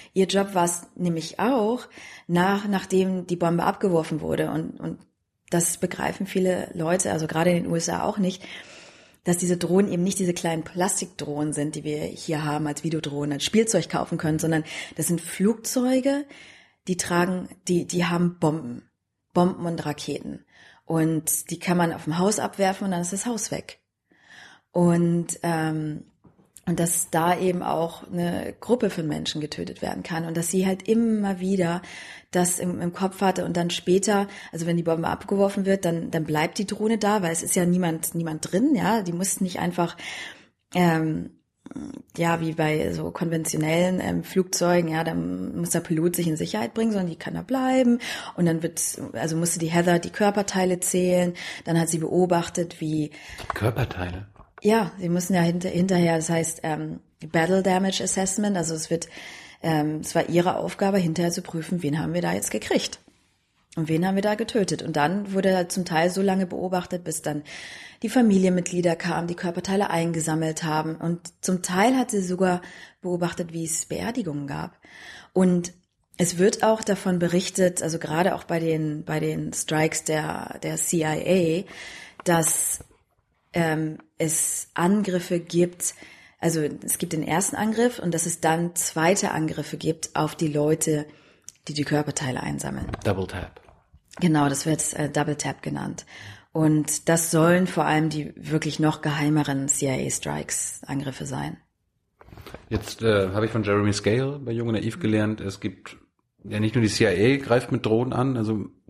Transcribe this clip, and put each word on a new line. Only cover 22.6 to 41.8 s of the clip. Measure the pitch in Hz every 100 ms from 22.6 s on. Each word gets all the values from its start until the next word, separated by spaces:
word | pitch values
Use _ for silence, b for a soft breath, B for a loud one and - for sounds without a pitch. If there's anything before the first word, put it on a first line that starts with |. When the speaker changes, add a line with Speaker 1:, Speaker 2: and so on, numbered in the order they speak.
| 190 190 196
Speaker 1:
und |
dann | 175
ist | 175
das | 196 247
Haus | 220 -
weg. | - - - _ _ _ B B B B B B
Und, | 175 175 170 170 170 165 -
ähm, | 170 160 156 156 156 151 - _ - _ _ - -
und | 170
dass | 170 - -
da | 165 170 175
eben | 185 180
auch | - 156 165 - -
eine | 175 175 175 - -
Gruppe | - 247 196
von | 180 156
Menschen | 156 156 156
getötet | 151 - - -
werden | - -
kann | - 165 165
und | 165
dass | 165
sie | 190 190
halt | 190 -
immer | 226 226 214 202 180
wieder | 185 196 170 175 B B B B B
das | 180 180 -
im, | 180 -
im | 175
Kopf | 175 190 -
hatte | 190 185 170
und | 175
dann | 170
später, | - - 190 208 202 202 B B
also | 165 170
wenn | 170
die |
Bombe | 165 165 165
abgeworfen | - - 196 196 202
wird, | 190 196 170
dann, | 170 165
dann | 165
bleibt | 156 151 170 -
die | 196
Drohne | 202 220 220
da, | 208 214
weil | 170
es | 165
ist | - 190
ja |
niemand, | 175 180 175 160 -
niemand | 165 165 156 -
drin, | 180 285
ja, | 226 175 226
die | 175
mussten | 170 190 -
nicht | 185 175
einfach, | 175 175 170 - B B B B B _ _
ähm, | 175 175 160 160 165 170 - _ _ - -